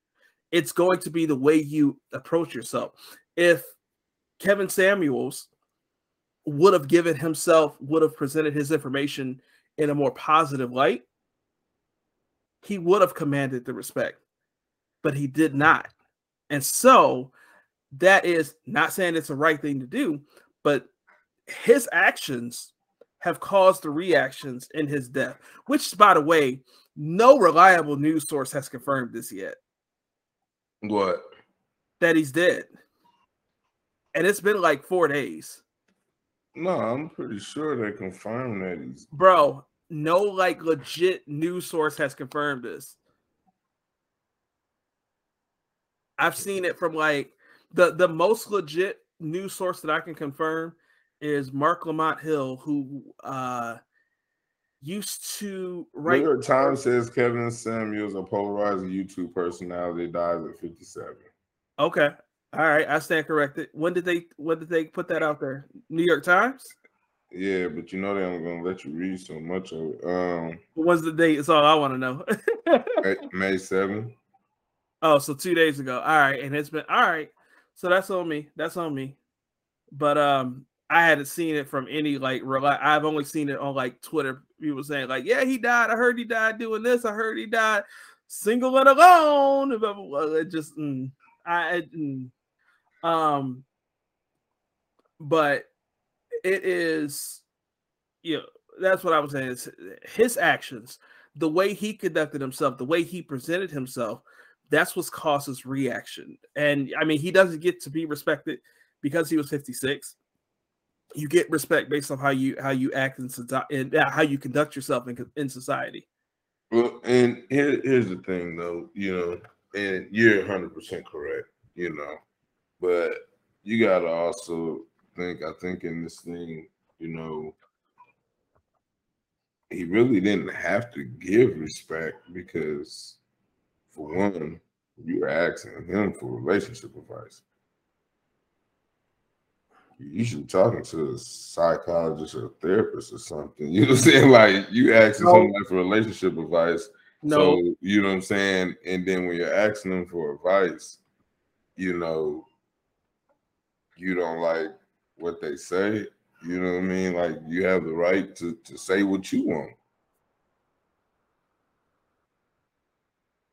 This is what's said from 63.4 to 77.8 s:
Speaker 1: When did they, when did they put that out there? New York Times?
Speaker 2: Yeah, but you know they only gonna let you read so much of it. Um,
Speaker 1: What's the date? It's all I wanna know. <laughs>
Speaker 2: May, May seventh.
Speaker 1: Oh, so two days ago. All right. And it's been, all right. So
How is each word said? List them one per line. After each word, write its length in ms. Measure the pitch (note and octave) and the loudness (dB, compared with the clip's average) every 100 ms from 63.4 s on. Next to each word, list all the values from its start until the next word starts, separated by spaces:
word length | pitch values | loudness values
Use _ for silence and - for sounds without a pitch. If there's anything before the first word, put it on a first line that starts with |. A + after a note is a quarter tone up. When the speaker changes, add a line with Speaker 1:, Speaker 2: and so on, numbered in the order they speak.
| C#3+ E3 D3+ | -2 -4 -12
Speaker 1:
When 220 | - E3 | -6 -4
did 100 | F3+ | -2
they, 220 | F3 E3+ E3+ - | -2 -4 -6 -10
when 240 | D3+ E3 | -6 -6
did 80 | D#3+ | -2
they 160 | E3 | -4
put 240 | D#3+ - F3 | -4 -6 -6
that 160 | D#3+ | -2
out 160 | D#3 D3 | -2 -4
there? 280 | C#3+ C3+ - - - | -6 -10 -14 -20 -8
New 140 | E3 | -2
York 200 | F3 D3 | 2 2
Times? 440 | F3 F3+ A#3+ C4+ - - _ _ _ _ _ | 4 4 2 -2 -16 -20 _ _ _ _ _
Speaker 2:
Yeah, 380 | F2 G2 F#2 F2+ | -6 -2 -2 -2
but 240 | D#2+ E2 | -6 -10
you 60 | F#2+ | -6
know 120 | G2 | -4
they 80 | G2+ | -4
only 220 | F2+ F2 | -4 -4
gonna 200 | E2+ E2+ | -8 -6
let 200 | F2 F#2 | -6 -6
you 80 | - | -8
read 280 | D#2 F#2 F#2 | -8 -6 -8
so 200 | - D#2+ | -12 -12
much 320 | D#2+ F#2 F#2 | -8 -8 -8
of 80 | D#2+ | -8
it. 260 | D#2+ - E2 | -8 -8 -4
Um, 540 | F2+ F2+ F2 E2 E2+ _ | -2 -2 -4 -6 -10 _
Speaker 1:
What's 280 | D#3+ E3 E3+ | -2 0 0
the 120 | D#3+ | 0
date? 260 | D#3 E3 D3 | 0 2 2
It's 100 | D3+ | 2
all 160 | D#3 D3 | 4 6
I 100 | D#3 | 4
wanna 220 | C#3 B2+ | 2 -2
know. 280 | C3 C3+ - G#3+ - A4+ - | -4 -6 -6 -4 -4 -4 2
<laughs> 160 | - - A4+ | 2 2 -2
Speaker 2:
May, 140 | F#2+ G2 - | -2 -2 -4
May 260 | F#2 F#2+ F#2 | -4 -2 -2
seventh. 540 | F#2 F#2+ G2 G#2 A#2 - _ _ _ _ _ _ _ _ | -2 -2 0 -4 -10 -16 _ _ _ _ _ _ _ _
Speaker 1:
Oh, 160 | D#3+ C#3+ | 4 4
so 160 | C#3+ | 2
two 220 | C#3+ F#3 E3 | -6 0 2
days 240 | D#3+ C#3+ | 2 2
ago. 200 | C3 B2+ | -6 -6
All 180 | - D#3 | 2 4
right. 240 | C#3 C3+ | 4 2
And 100 | C3+ | -4
it's 160 | D3 D3 | -6 -6
been, 140 | D#3 - | -8 -4
all 200 | G#3 A3 | 0 2
right. 220 | E3 D3 _ _ _ _ | 0 -6 _ _ _ _
So 160 | _ | _